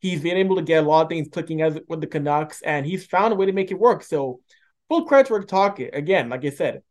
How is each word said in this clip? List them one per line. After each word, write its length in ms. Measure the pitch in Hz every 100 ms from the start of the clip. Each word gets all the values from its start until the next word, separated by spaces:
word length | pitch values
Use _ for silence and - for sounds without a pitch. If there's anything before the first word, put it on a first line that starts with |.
He's 200 | 185 175
been 140 | 160 180
able 180 | 190 185
to 60 |
get 220 | 160 160
a 20 | 151
lot 140 | 156
of 60 | 160
things 180 | 165 151
clicking 300 | - 160 160
as, 160 | 156 156 -
with 120 | 165
the 60 | 156
Canucks, 540 | 156 143 147 156 -
and 240 | - 147 139
he's 200 | 185 -
found 260 | 180 214
a 40 | 202
way 100 | 190
to 60 |
make 180 | 190 190
it 60 | 185
work. 220 | 226 208
So 360 | - 156 135 123 _ _ _ _ _
full 160 | 330 330
credit 220 | 277 269
to 60 |
Rick 140 | 214 190
Tocchet. 460 | 190 196 196 123
Again, 340 | 147 147 185 120
like 140 | 127
I 60 | 143
said 320 | 135 156 - _